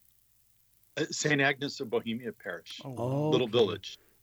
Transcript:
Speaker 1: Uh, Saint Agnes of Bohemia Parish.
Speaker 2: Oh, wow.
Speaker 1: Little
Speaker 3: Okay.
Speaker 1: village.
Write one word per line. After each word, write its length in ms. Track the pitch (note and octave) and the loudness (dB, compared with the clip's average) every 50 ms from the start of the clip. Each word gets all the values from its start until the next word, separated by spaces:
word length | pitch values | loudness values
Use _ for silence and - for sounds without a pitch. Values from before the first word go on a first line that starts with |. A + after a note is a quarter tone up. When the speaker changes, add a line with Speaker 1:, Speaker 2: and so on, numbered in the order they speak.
| _ _ _ _ _ _ _ _ _ _ _ _ _ _ _ _ _ _ _ C3+ | _ _ _ _ _ _ _ _ _ _ _ _ _ _ _ _ _ _ _ -4
Speaker 1:
Uh, 80 | D#3 - | -2 -2
Saint 280 | - - - D3+ D3+ C#3 | -2 -2 2 2 4 4
Agnes 400 | C#3 C#3+ C#3+ B2+ C#3+ C3+ - - | 4 4 2 2 -2 -6 -4 -6
of 100 | C#3 A2+ | -4 -2
Bohemia 440 | A#2+ A#2 - A2+ A2+ A#2+ B2+ A2+ G#2 | 0 0 0 0 -4 -4 -4 -8 -8
Parish. 480 | - - G2+ F2 E3+ - - - - - | -8 -8 -8 -8 -8 -10 -14 -16 -12 -12
Speaker 2:
Oh, 60 | C#3 | -10
wow. 400 | B2+ A2 A#2 B2+ C3+ C#3+ D3+ D#3 | -6 -4 -2 0 0 0 2 4
Speaker 1:
Little 180 | D3+ A#2+ B2+ A2+ | 4 4 2 2
Speaker 3:
Okay. 100 | G#2 B2 | 4 4
Speaker 1:
village. 420 | A2+ F#2+ F2 G2 - - - - _ _ _ _ | 4 4 2 -4 -8 -14 -16 -16 _ _ _ _